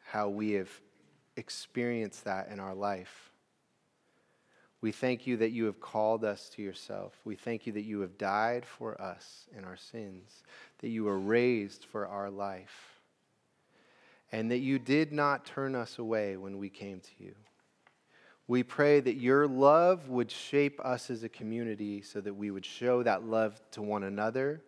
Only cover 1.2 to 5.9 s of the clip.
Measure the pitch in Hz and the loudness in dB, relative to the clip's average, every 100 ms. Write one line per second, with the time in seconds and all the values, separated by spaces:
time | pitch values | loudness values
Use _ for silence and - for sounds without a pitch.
1.2 | _ - 113 - - - 120 120 107 - | _ -16 -12 -12 -8 -4 -2 -2 -4 -8
2.2 | - 95 - 101 98 95 101 95 92 - | -6 -6 -6 -8 -10 -4 -4 -4 -8 -20
3.2 | - _ _ _ _ _ _ _ _ _ | -20 _ _ _ _ _ _ _ _ _
4.2 | _ _ _ _ _ _ 113 104 127 123 | _ _ _ _ _ _ -6 -2 0 0
5.2 | 131 120 113 117 110 101 - | -2 0 2 2 -2 -2 -6